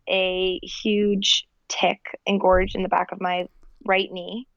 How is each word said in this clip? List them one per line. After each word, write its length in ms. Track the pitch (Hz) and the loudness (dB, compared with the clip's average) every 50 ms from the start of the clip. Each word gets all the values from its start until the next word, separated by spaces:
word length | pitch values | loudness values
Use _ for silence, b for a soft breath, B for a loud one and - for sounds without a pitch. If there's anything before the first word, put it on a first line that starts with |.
| - | -6
a 500 | - 190 190 185 185 185 185 190 185 185 - | -2 0 0 0 0 0 0 -2 -2 -2 -4
huge 880 | - 190 - - - 220 208 208 208 208 202 196 196 - - - - _ _ _ _ | -8 -10 -10 -4 -2 0 2 2 2 2 2 2 2 2 2 0 -2 _ _ _ _
tick 320 | - - - 190 175 202 - - - - - - | -10 -2 0 2 0 0 -2 -8 -14 -14 -8 -2
engorged 520 | - 202 190 - 185 185 185 190 196 - | 0 0 4 4 6 6 4 4 2 -2
in 40 | 190 185 | -4 -2
the 40 | |
back 240 | 190 180 180 180 - | 0 0 0 0 -2
of 80 | - 202 | -4 -4
my 300 | 190 180 180 180 180 - _ _ - - - - - | -4 -2 -2 -2 -4 -6 _ _ -20 -20 -20 -6 -2
right 240 | 202 190 190 196 - | 0 2 2 0 -2
knee. 380 | 185 180 175 180 196 233 262 _ _ | -6 -10 -10 -10 -10 -10 -12 _ _